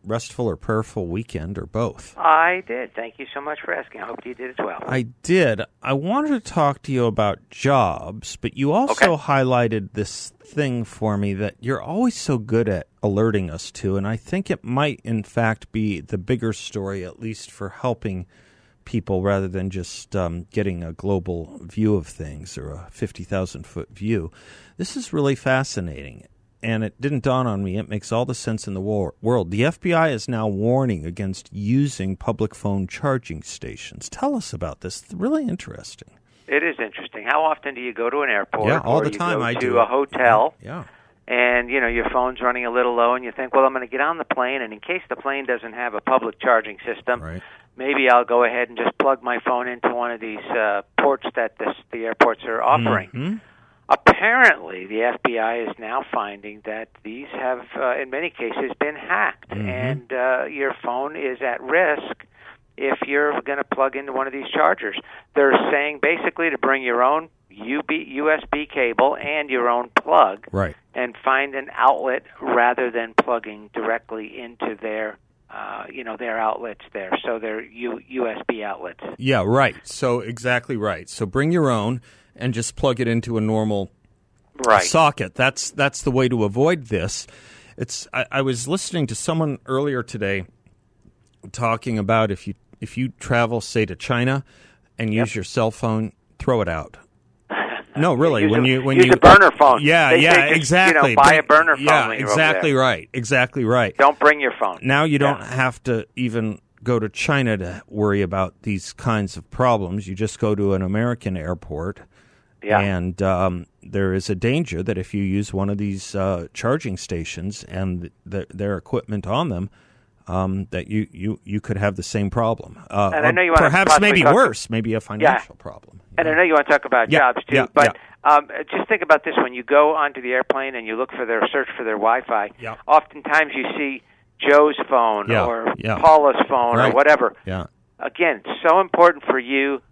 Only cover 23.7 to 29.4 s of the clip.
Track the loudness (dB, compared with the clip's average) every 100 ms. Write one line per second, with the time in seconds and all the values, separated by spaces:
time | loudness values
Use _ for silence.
23.7 | -14 -14 -8 -4 -2 -4 _ -20 -20 -20
24.7 | -12 -10 -8 -6 -2 0 0 0 0 0
25.7 | -6 -8 -10 -16 -18 _ _ _ _ -4
26.7 | -2 -4 _ -4 -2 0 0 0 -2 -2
27.7 | -4 -6 -8 -4 -2 -2 -4 -6 -6 -6
28.7 | -6 -2 -2 -2 -4 0 0